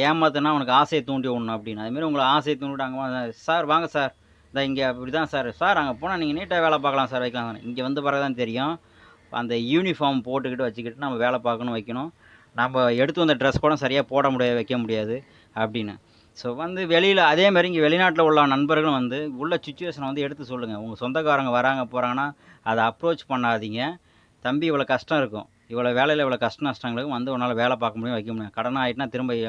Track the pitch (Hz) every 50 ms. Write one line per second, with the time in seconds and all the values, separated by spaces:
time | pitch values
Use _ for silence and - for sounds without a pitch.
0 | 135 147 160 165 160 156 143 143 143 151 151 143 131 123 127 139 151 - 165 147
1 | 123 135 135 135 127 131 123 120 117 113 113 107 104 113 107 107 107 113 123 147
2 | 165 156 147 143 131 131 143 151 131 151 147 127 139 139 139 135 135 131 131 131
3 | 135 127 127 127 123 117 113 - - - 160 170 156 143 151 165 170 156 - 147
4 | 139 127 - _ _ _ _ _ _ _ - 139 139 135 135 135 135 127 123 123
5 | 127 131 135 160 156 147 - 139 123 120 104 - 170 190 202 165 147 135 120 113
6 | 151 180 190 175 160 147 147 165 202 175 180 175 165 160 151 143 139 143 135 139
7 | 131 120 131 123 123 123 117 123 117 117 110 110 - 120 120 127 127 131 143 147
8 | 143 143 139 139 139 135 127 123 123 113 113 123 139 151 170 160 _ _ _ _
9 | - - - _ _ _ - 120 120 113 120 117 117 120 147 170 190 185 160 -
10 | 151 139 139 131 110 127 131 135 127 131 127 123 131 120 104 123 117 117 113 131
11 | 143 135 123 113 120 123 127 120 117 120 117 113 120 123 117 113 101 120 117 127
12 | 143 165 - _ _ _ - _ _ _ - 117 120 127 131 127 127 120 120 120
13 | 131 147 151 175 170 156 143 120 131 139 127 - - 151 156 143 139 123 131 143
14 | 135 - 131 139 139 139 131 123 123 123 120 120 110 - 127 123 113 110 113 110
15 | 107 107 117 135 135 _ _ _ _ _ - 110 110 110 107 117 104 104 98 104
16 | _ _ _ _ _ _ _ - - 123 120 135 160 175 185 185 190 165 165 165
17 | 185 196 196 190 170 151 151 165 190 202 190 175 175 180 175 160 151 151 160 175
18 | 185 185 160 170 165 156 156 151 147 139 135 135 143 143 160 151 156 156 143 131
19 | 123 120 127 143 151 151 131 123 147 165 175 156 - 151 135 - 175 175 143 143
20 | 139 135 139 147 143 139 147 147 139 120 127 123 120 113 107 104 110 113 107 -
21 | 123 127 135 160 156 151 143 135 135 127 120 123 123 131 135 135 123 113 123 123
22 | 123 123 123 131 139 147 143 _ _ - - _ - 113 113 113 110 113 113 -
23 | - 170 165 - - - 135 127 123 117 117 110 110 107 107 117 127 156 175 170
24 | _ _ _ _ _ _ _ _ - 123 135 147 165 160 147 139 131 - 165 -
25 | - - 160 147 135 107 107 107 - _ _ _ _ - 117 120 123 123 120 127
26 | 135 151 151 151 143 131 127 117 123 110 - - 147 139 127 - - 120 117 120
27 | 135 147 - - 123 135 131 123 123 123 120 113 120 123 127 113 120 113 107 113
28 | 113 123 123 110 104 113 113 110 107 101 - 113 113 123 131 135 131 123 117 127
29 | 139 120 - 123 131 127 120 117 110